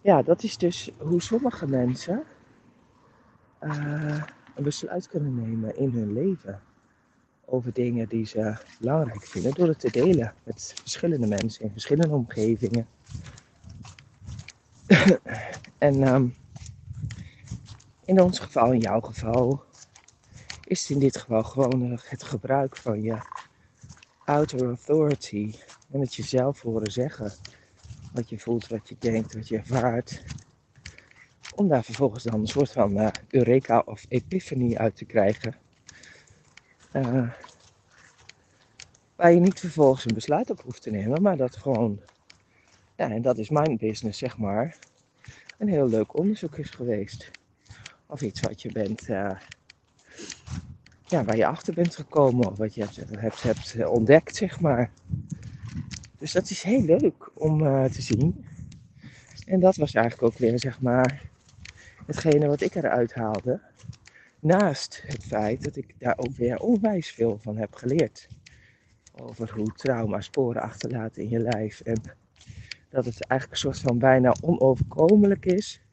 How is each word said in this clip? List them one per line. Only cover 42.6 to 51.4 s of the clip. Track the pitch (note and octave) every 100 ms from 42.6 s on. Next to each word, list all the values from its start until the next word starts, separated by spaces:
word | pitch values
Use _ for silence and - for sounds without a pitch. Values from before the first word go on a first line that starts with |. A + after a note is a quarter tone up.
| _ _ _ -
ja, | D3+
en | A2
dat | B2+ A2+
is | G#2+
mijn | D3+ D#3 A2+
business, | A2 G#2 A2 -
zeg | B2+ -
maar, | G#2 G#2 D3+ - - _ _ _ - - - _
een | G#3
heel | E3 C3
leuk | A2 A2 -
onderzoek | F#3+ G#3+ E3 -
is | D3
geweest. | - B2 G#2 G2+ - - - _ _ _ - - _ _
Of | D3
iets | A#2+ -
wat | G#2 G#2
je | G#2+
bent, | A2 G#2 A2 -
eh, | G2 G2+ F#2+ - - _ - _ _ _ - - - - - - - - _ _
ja, | E3+
waar | G#2+
je | A2+